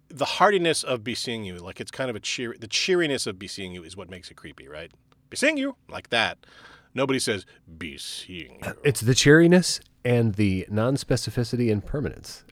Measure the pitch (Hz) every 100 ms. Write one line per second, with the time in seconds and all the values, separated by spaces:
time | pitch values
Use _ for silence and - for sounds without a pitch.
0 | _ 139 139 - 190 202 170 143 - 127
1 | 107 107 - 113 98 90 87 - - -
2 | 131 104 - - 117 - 107 - - 180
3 | 160 127 117 92 98 - 92 90 80 90
4 | 87 92 - - 80 - 131 76 170 _
5 | _ _ _ - 285 302 269 - - 90
6 | - 113 98 90 _ - - - _ 123
7 | 135 131 - 101 - - - 80 82 69
8 | - - - 90 71 - - - 143 -
9 | 110 127 139 156 170 180 - - - _
10 | 123 120 113 98 104 92 87 104 117 139
11 | - 131 - 120 117 120 120 104 - 147
12 | 98 - - - -